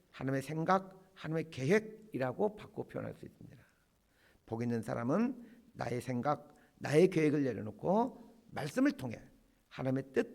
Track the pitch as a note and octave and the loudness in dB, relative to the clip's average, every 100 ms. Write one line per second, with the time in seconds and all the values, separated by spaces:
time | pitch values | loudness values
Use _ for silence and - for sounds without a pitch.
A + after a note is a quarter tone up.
0 | _ - C3+ C3+ C3+ D#3+ E3 F#3+ F#3+ - | _ -8 -2 -2 -2 -2 2 2 0 -18
1 | - - D#3+ D#3+ E3 B2+ C3+ G#3+ G#3+ - | -20 -12 -6 -4 -4 -2 2 2 2 -14
2 | - B2+ B2+ D#3+ G#3 - - - - C3 | -8 -2 -2 0 -2 -2 -14 -12 -8 -8
3 | A2 - - - - - - _ _ _ | -8 -10 -16 -18 -20 -20 -20 _ _ _
4 | _ _ _ _ - A2+ A#2+ A#2 C3 A#2+ | _ _ _ _ -8 -4 0 -2 -2 -4
5 | A#2 F#3 B3 - - - - - A#2+ A#2+ | 0 2 2 -2 -14 -20 -16 -8 -4 -4
6 | C3 A#2+ C#3 C#3+ - - - - B2+ D3 | -2 0 0 0 -4 -20 -20 -6 4 6
7 | F#3 F3+ D3+ D3 C3 G2+ G#2+ - D#3 G#3 | 8 6 4 4 0 -2 -6 -4 2 2
8 | B3+ - - - - - D3 B3+ C#4+ - | 2 -4 -20 -20 -12 -8 -4 2 2 2
9 | B2 A2 - - _ _ _ - C3 C3+ | -6 -8 -16 -20 _ _ _ -6 -2 -2
10 | - A#3 A3+ | -2 0 -2